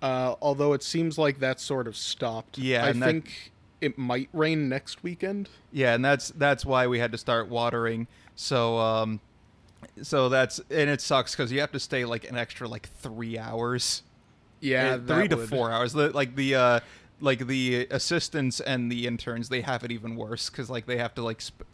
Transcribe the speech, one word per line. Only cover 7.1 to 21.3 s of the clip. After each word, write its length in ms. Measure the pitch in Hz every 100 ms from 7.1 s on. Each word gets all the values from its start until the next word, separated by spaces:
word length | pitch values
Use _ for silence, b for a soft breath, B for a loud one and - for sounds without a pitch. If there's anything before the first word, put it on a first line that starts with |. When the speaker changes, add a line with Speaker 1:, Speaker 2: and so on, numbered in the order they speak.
Speaker 2:
to 60 | 113
start 300 | - 117 104
watering. 580 | 117 120 117 117 113 117 B B -
So, 420 | - 131 117 113
um, 420 | 113 110 110 107 - _ _ _ _ _ - -
so 260 | 139 143 127
that's, 320 | 131 127 - -
and 180 | 156 147
it 120 | 143
sucks 340 | - 135 120
'cause 160 | - 123
you 100 | 135
have 120 | 147
to 80 | 139
stay, 240 | - 135
like, 240 | 120 117 -
an 60 | 123
extra, 320 | 117 - 120
like, 200 | 104 - -
three 360 | - 113 117 113
hours. 640 | 113 113 120 123 - - - _ _ _ _ _
Speaker 1:
Yeah, 340 | 139 127 131
Speaker 2:
Uh, 40 | 131
three 80 | 123 151 208
Speaker 1:
that 40 |
Speaker 2:
to 60 | 131
Speaker 1:
would 100 | 113
Speaker 2:
four 240 | 135 113
hours. 200 | 113 123
The, 180 | 147 147
like, 260 | 147 131 131
the, 180 | 135
uh, 260 | 131 123 120 B B B _
like, 260 | 147 127 123
the 380 | 131 127 123 127
assistants 680 | 131 - 170 - 156 131 -
and 300 | - 131 120
the 140 | 120 120
interns, 420 | 120 - 117 113
they 140 | 127
have 200 | 117 120
it 80 | 117
even 240 | 117 113 117
worse 320 | 107 117 -
'cause, 220 | - 117
like, 160 | 123 110
they 120 | 123
have 160 | 117 -
to, 60 |
like, 180 | 117